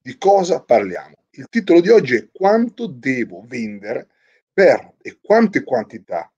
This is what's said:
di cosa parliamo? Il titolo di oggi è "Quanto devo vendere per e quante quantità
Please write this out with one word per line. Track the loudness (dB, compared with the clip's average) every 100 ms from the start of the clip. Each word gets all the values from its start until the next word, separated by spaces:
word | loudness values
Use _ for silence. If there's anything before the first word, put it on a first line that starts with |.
di | -18 -4
cosa | 2 2 0 -4
parliamo? | _ 0 0 -10 -14 _ _
Il | -20 -6
titolo | -6 2 2
di | 6
oggi | 2 4
è | -4 -4
"Quanto | -4 0 0 -2 -6 -12
devo | -8 -6 -4 -6 -10 -16
vendere | -10 -10 -10 -10 -10 -12 _ _ _ _
per | 2 4 2 -2 _
e | -20 -20
quante | _ 2 2 -2
quantità | -4 -6 -6 -16 _ -12 -12